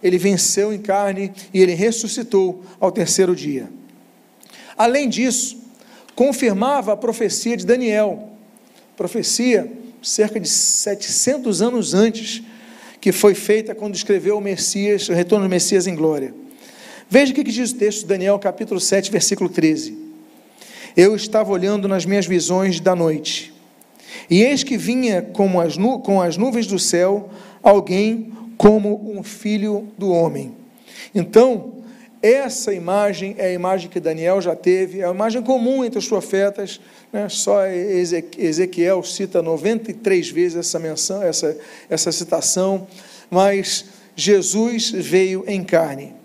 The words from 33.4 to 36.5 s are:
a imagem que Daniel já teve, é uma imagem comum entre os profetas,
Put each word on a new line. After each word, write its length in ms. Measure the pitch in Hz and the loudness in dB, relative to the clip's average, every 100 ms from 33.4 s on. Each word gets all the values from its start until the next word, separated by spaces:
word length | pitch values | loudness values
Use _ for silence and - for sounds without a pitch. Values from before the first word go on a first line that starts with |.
| 190 | -4
a 60 | |
imagem 360 | 180 180 190 170 | -2 -2 -2 -2
que 100 | - | -6
Daniel 420 | 165 160 165 190 | -4 -2 0 0
já 140 | 175 160 | 0 -2
teve, 460 | - 185 185 190 | 2 2 0 -4
é 60 | 180 | -4
uma 60 | |
imagem 280 | 185 220 226 | -2 -2 -2
comum 400 | 240 262 233 269 | 0 0 2 0
entre 160 | 247 226 | 0 -4
os 80 | - | -2
profetas, 720 | 208 214 196 196 | -4 -2 0 0